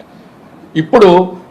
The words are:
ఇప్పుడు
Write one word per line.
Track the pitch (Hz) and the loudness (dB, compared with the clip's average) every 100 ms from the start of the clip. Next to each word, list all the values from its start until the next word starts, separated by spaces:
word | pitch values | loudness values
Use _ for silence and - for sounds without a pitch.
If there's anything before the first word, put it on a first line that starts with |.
| - - - - - - - 160 | -20 -20 -20 -20 -20 -20 -12 -10
ఇప్పుడు | 156 247 190 175 185 - - | -2 2 2 2 -2 -10 -10